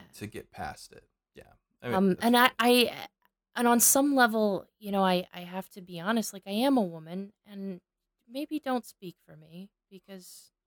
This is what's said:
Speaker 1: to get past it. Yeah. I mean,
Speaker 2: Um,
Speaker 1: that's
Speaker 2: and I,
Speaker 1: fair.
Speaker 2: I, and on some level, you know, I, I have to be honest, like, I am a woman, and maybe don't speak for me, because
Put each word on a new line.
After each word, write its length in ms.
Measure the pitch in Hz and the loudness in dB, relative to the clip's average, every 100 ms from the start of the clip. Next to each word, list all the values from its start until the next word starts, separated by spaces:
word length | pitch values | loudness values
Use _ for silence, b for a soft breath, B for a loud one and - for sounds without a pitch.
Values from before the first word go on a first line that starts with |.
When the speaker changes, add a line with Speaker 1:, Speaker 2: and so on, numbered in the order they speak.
| - - | -20 -14
Speaker 1:
to 120 | - | -14
get 240 | - - | -14 -16
past 400 | - 78 - - | -12 -12 -12 -20
it. 100 | - _ _ _ | -20 _ _ _
Yeah. 100 | - - _ _ _ | -20 -20 _ _ _
I 60 | 123 | -4
mean, 80 | 190 | 0
Speaker 2:
Um, 120 | 190 | 2
Speaker 1:
that's 140 | 175 | 2
Speaker 2:
and 140 | 233 240 | 2 4
I, 100 | 254 | 4
Speaker 1:
fair. 40 | - | 2
Speaker 2:
I, 480 | 240 247 226 139 - _ _ _ _ 226 | 4 4 2 -2 -16 _ _ _ _ -2
and 120 | 240 | 2
on 120 | 240 | 4
some 360 | - 277 285 269 | 4 4 4 4
level, 520 | 233 220 208 185 - _ | 4 4 0 -2 -8 _
you 120 | 208 | -4
know, 120 | 196 | 0
I, 240 | 190 180 - | 2 2 -2
I 60 | 180 | -14
have 260 | 175 185 - | -12 -12 -12
to 100 | 202 | -18
be 180 | 180 170 | -14 -8
honest, 320 | 180 226 202 | -2 -2 -2
like, 120 | 196 196 | -10 -6
I 60 | |
am 260 | 208 277 262 | 0 2 2
a 40 | |
woman, 520 | 180 165 160 185 202 _ 208 | 0 -6 -12 -12 -12 _ _
and 360 | 202 196 175 _ _ _ _ _ | -14 -12 -12 _ _ _ _ _
maybe 300 | 254 302 302 | -10 -8 -8
don't 260 | 269 247 - | -4 -6 -6
speak 300 | - 180 - _ | -16 -16 -16 _
for 100 | 156 | -20
me, 360 | 156 170 202 _ _ | -20 -20 -20 _ _
because 640 | 196 _ 190 180 - - _ | -20 _ -20 -18 -20 -20 _